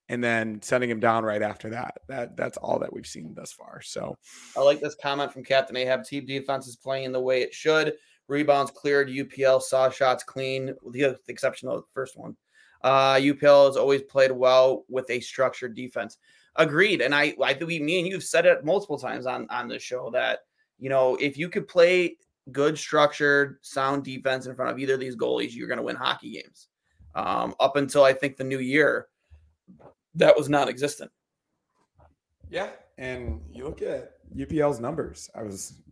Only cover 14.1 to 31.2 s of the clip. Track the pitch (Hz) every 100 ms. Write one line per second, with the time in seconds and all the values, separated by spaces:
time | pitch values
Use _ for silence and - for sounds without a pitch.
14.1 | 139 131 127 127 131 131 127 - 127 127
15.1 | 123 113 - 131 - 127 110 127 - 107
16.1 | - _ _ _ - 160 151 202 160 123
17.1 | 147 147 - 127 139 165 170 147 180 175
18.1 | 185 - 165 175 156 147 190 196 143 123
19.1 | 117 123 123 120 120 120 117 - 123 135
20.1 | 120 120 113 _ _ _ _ 131 135 131
21.1 | 123 143 139 135 - 208 180 175 180 175
22.1 | - _ _ - 131 147 156 - 151 147
23.1 | - 147 143 139 - - 139 135 139 135
24.1 | 131 135 131 127 127 127 123 135 131 131
25.1 | 123 123 123 120 120 117 120 120 123 127
26.1 | 123 123 95 - _ - _ _ _ -
27.1 | - 85 113 120 - 139 143 139 143 135
28.1 | 135 139 - 131 135 127 143 143 120 -
29.1 | _ _ - _ _ _ - - _ _
30.1 | 160 156 - 135 147 127 123 147 - -
31.1 | _